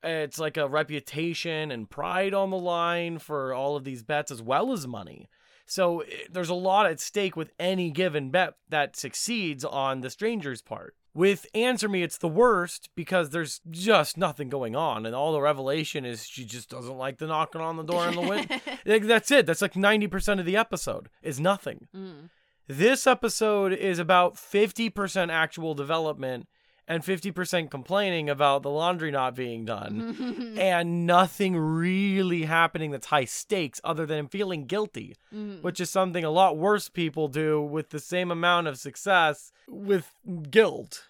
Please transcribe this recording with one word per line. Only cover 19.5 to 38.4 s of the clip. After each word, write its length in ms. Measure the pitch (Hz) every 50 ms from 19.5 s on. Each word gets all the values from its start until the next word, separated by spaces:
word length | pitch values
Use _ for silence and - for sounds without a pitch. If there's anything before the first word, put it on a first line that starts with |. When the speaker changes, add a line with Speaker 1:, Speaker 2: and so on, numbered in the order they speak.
| 165 - 202
Speaker 1:
like, 120 | 190 -
ninety 300 | 180 196 202 214 214 208
percent 320 | 202 175 190 175 - 208 196
of 60 | 180
the 100 | 165 185 208
episode 500 | 226 - - 175 - - 110 - - - _ _ _
is 180 | 160 143 123
nothing. 480 | 147 175 202 185 - 143 120 - 117 _ _
Speaker 2:
Mm. 320 | 190 190 190 170 143 151 170 _ _ _ _ _ _ _ _
Speaker 1:
This 380 | 139 135 170 226 269 254 -
episode 680 | 277 247 240 - 226 - - 220 214 208 202 196 190 185
is 260 | - - 196 180 165
about 380 | 175 160 185 180 180 175 - -
fifty 520 | - - - 202 208 220 - - 233 226
percent 400 | - - 202 190 - 190 180 175
actual 420 | 165 165 160 160 - - 165 160 156
development 720 | 143 143 139 165 165 165 156 147 135 131 131 127 120 - _ _ _ _ _ _ _ _ -
and 140 | 160 165 156
fifty 260 | - 190 175 151 202 165
percent 380 | 175 180 165 - 180 165 143
complaining 580 | - 143 127 - 180 196 208 196 180 165 151 147
about 340 | 143 135 147 143 139 139 131
the 80 | 143
laundry 400 | 143 151 160 175 180 175 160 156
not 240 | 143 139 131 127 123
being 300 | 127 127 120 117 117 113
done 920 | 110 117 101 104 - 208 214 226 226 233 - 262 247 240 - 247 233 220
Speaker 2:
<laughs> 40 | 214
Speaker 1:
and 460 | 185 190 180 170 170 170 170 175 170
nothing 500 | 170 175 175 190 180 - - 202 190 180
really 840 | 170 156 156 160 160 165 180 185 190 196 202 190 190 190 185 175 170 156
happening 460 | 156 165 165 170 165 _ 165 160 151 143
that's 140 | 131 -
high 180 | - - 147 131
stakes 560 | 113 - - - _ 214 196 170 139 - - _
other 240 | - 165 151 160
than 120 | 147 156 151
him 100 | 147 135
feeling 380 | - 196 208 190 185 160 143
guilty, 500 | 117 165 208 214 - _ 123 104 85 - _ _ _ -
Speaker 2:
Mm. 280 | 214 214 208 202 - -
Speaker 1:
which 180 | - 170 -
is 100 | 185 165
something 340 | - 196 185 185 170 180 165
a 60 | 156
lot 260 | 151 175 190 185 151 156
worse 300 | 160 196 208 208 - -
people 380 | _ - 170 160 147 160 156
do 340 | 147 131 151 156 156 151 151
with 300 | 147 147 147 160 151 _
the 80 | - 151
same 320 | - - 180 180 180 175
amount 380 | 170 165